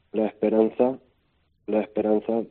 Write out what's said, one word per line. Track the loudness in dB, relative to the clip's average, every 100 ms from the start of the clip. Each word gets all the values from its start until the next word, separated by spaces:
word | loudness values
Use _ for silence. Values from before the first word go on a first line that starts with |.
| _
la | -4 -4
esperanza, | -2 0 2 2 2 0 -2 _ _ _ _ _ _ -4
la | -4
esperanza | -2 -2 0 0 0 -4 -6